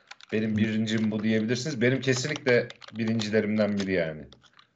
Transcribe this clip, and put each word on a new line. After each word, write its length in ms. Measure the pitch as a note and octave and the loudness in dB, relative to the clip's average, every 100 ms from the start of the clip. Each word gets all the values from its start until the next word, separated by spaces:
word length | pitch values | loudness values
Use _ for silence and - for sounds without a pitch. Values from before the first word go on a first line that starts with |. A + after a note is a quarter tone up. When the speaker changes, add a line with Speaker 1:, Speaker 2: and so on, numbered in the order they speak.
| - - - | -20 -20 -6
Speaker 1:
"Benim 200 | G#2+ A2 | -2 0
Speaker 2:
Hı. 40 | G#2+ | 2
Speaker 1:
birincim 540 | A2 G#2+ A2 A2 A2 | 2 0 0 0 0
bu." 120 | G#2+ | 0
diyebilirsiniz. 580 | G#2 A2 A2 A#2+ D#3+ C3 | 2 2 2 -2 -4 0
Benim 200 | A#2+ C3 | 2 2
kesinlikle 680 | C3+ B2+ D3+ D3+ B2 A#2+ A#2 - - G#2+ | 0 -2 -2 -4 2 2 2 -8 -14 -6
birincilerimden 800 | A2 A2+ G#2+ A2 G2+ G#2+ G#2 G#2 | -2 -2 0 0 2 2 0 0
biri 140 | G2 | 0
yani. 360 | F#2 D#2+ D#2 D2 - _ _ _ | 0 -2 -4 -14 -20 _ _ _